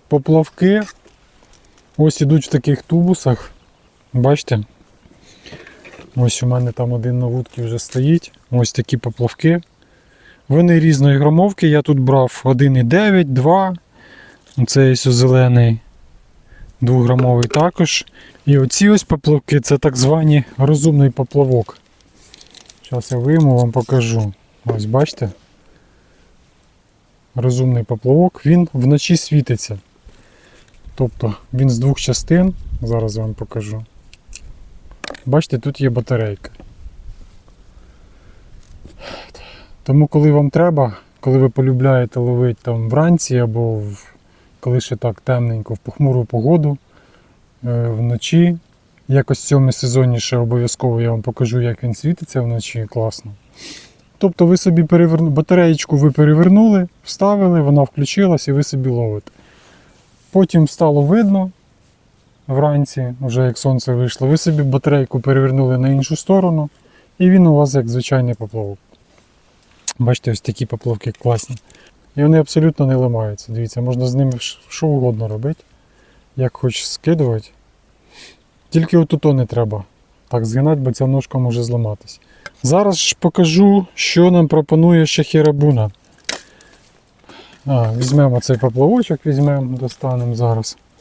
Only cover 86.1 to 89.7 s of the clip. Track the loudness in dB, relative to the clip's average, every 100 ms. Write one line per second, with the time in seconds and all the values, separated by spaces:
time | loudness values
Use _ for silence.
86.1 | -18 -12 -12 -14 -20 -20 -20 _ _ _
87.1 | _ -20 -20 -20 -12 -4 0 0 -2 0
88.1 | 2 2 2 0 0 0 2 2 2 0
89.1 | -4 -2 0 0 0 -4